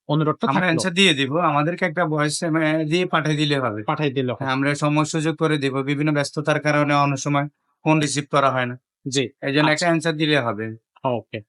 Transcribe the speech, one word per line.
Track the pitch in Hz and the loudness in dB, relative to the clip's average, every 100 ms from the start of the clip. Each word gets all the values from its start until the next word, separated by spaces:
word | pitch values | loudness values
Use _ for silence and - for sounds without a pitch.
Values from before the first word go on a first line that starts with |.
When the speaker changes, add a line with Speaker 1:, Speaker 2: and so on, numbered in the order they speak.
| - | -2
Speaker 1:
অনুরোধটা | 151 156 233 233 | 0 0 0 0
Speaker 2:
আমরা | |
Speaker 1:
থাকলো। | 294 185 | 0 2
Speaker 2:
অ্যানসার | 160 185 | 0 0
দিয়ে | 175 190 | 2 4
দিব, | 139 135 151 | 4 0 0
আমাদেরকে | 165 147 151 175 185 | 2 2 0 0 -2
একটা | 165 165 | 0 0
ভয়েস, | 151 151 151 | 0 0 -2
আহ, | 175 156 156 160 | -2 0 2 0
দিয়ে | 156 175 180 | 0 0 0
পাঠিয়ে | 165 151 151 | 0 0 0
দিলে | 151 139 | 0 0
হবে। | 127 104 | 0 -4
Speaker 1:
পাঠিয়ে | 107 151 147 | -4 -2 -2
দিলে | 127 123 | 0 -2
হবে। | 113 135 | -2 -2
Speaker 2:
হ্যাঁ, | 131 | 0
আমরা | 139 147 | 0 0
সময় | 151 151 151 | 0 2 0
সুযোগ | 160 156 151 | 0 -2 0
করে | 160 151 | 0 0
দিব, | 135 131 | -2 -2
বিভিন্ন | 135 143 151 | -2 0 0
ব্যস্ততার | 147 143 156 156 147 | 0 -2 -2 -2 0
কারণে | 151 147 143 | 2 2 2
অনেক | 143 143 139 | 2 2 0
সময় | 147 143 143 - _ _ | -2 -2 -2 -8 _ _
ফোন | 156 156 | 0 2
রিসিভ | 143 131 143 | 2 -2 -2
করা | 147 135 | 2 2
হয় | 127 123 | 2 -2
না। | 123 _ _ 139 | -6 _ _ -6
Speaker 1:
জি। | 135 | -2
Speaker 2:
এই | 120 - 139 | -2 -4 -2
জন্য | 139 | 0
Speaker 1:
আচ্ছা। | 156 | 2
Speaker 2:
একটা | 151 175 | 2 2
অ্যানসার | 165 165 151 | 2 0 0
দিলে | 156 147 | 0 0
হবে। | 117 104 110 110 _ _ | 0 -4 -6 -10 _ _
Speaker 1:
ওকে। | 131 117 - 113 | -4 -4 -6 -12